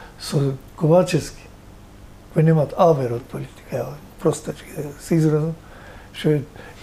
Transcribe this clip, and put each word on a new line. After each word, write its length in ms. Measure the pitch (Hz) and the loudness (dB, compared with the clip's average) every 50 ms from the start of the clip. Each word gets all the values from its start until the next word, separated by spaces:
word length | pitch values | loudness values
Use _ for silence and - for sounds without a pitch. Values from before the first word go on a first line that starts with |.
| - - - - | -20 -20 -20 -16
Со 300 | - - - 147 139 135 135 131 - - - | -10 -4 -2 -2 0 -2 -4 -6 -10 -16 -8
Ковачевски, 680 | - 180 151 165 180 180 175 - 143 - - - - - - - - - - - - - - - - - - - - - - | -2 2 4 4 4 4 4 0 -2 -2 -4 -12 -18 -20 -20 -20 -20 -20 -20 -20 -20 -20 -20 -20 -20 -20 -20 -20 -20 -16 -6
кои 100 | - 160 | 0 2
немаат 320 | 156 160 160 160 139 - - - | 4 4 4 4 2 0 2 4
авер 320 | 190 170 156 139 131 117 | 4 4 4 4 0 -4
од 120 | 120 120 | -4 -6
политика, 540 | - - - 135 135 - - - - - - | -8 -10 -12 -12 -12 -12 -16 -20 -14 -8 -8
ево, 160 | 123 127 139 147 147 - - - - | -8 -8 -8 -12 -16 -18 -20 -8 -2
простачки 480 | - 160 139 - - - - - - - - | -2 -2 -2 -2 -6 -10 -12 -12 -14 -14 -12
да 120 | 151 147 147 143 - | -10 -10 -10 -12 -10
се 120 | - - 175 | -4 0 2
изразам, 380 | 165 156 156 151 151 151 165 160 - - - - - - - - - - - | 4 4 4 2 2 0 -2 -6 -8 -12 -20 -20 -20 -20 -20 -20 -20 -20 -18
што 160 | - - - 156 | -10 -2 0 2
е 140 | 151 147 123 - - - - - - - | 2 0 0 -6 -14 -20 -20 -20 -8 -2